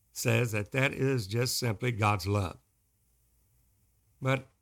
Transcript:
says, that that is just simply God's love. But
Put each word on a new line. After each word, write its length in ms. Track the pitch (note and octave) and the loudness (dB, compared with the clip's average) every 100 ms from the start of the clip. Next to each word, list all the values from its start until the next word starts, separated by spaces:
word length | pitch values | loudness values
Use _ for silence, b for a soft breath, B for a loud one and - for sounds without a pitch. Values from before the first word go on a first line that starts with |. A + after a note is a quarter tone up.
| _ | _
says, 400 | - B2 A#2 A#2+ | -4 2 2 2
that 200 | G#2+ G#2 | -2 -2
that 200 | C3 C3+ | 0 0
is 320 | - C3 C3 F#2+ | 2 0 0 -2
just 320 | A2+ B2 - | -2 0 0
simply 340 | B2 G#2 B2 | -2 -2 -2
God's 340 | G#2+ G#2+ G#2 G2 | 0 2 2 0
love. 300 | G#2 F#2+ - _ _ _ _ _ _ _ _ _ _ _ _ _ _ _ - | 0 0 -6 _ _ _ _ _ _ _ _ _ _ _ _ _ _ _ -6
But 280 | C3 C3 - _ | -2 -2 -4 _